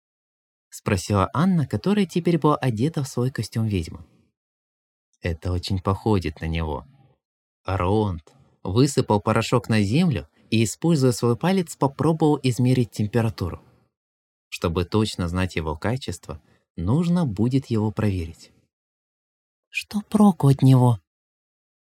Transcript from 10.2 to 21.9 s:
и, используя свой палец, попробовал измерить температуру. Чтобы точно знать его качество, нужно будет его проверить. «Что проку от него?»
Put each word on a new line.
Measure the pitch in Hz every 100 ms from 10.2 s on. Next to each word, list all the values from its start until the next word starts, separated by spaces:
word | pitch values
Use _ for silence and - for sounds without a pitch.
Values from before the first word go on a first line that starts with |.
| - _ -
и, | 110
используя | 110 - 165 160 131
свой | 120 120 120
палец, | 170 196 170 -
попробовал | 135 - 147 160 156 143
измерить | 127 120 123 127 120
температуру. | - 104 120 113 - 87 80 _ _ _ _ _ _ _ _ _
Чтобы | - 90 85
точно | 87 107 107 - 87
знать | 90 92 -
его | 78 76
качество, | 101 131 - 85 - 76 _ _ _ -
нужно | 87 143 175 175
будет | 147 95 120 131 -
его | 110 107
проверить. | 104 107 95 80 - - _ _ _ _ _ _ _ _ _ _ _ _
«Что | - - 208
проку | - 214 208 170 139
от | 135
него?» | 131 131 123 110 _ _ _ _ _ _ _ _ _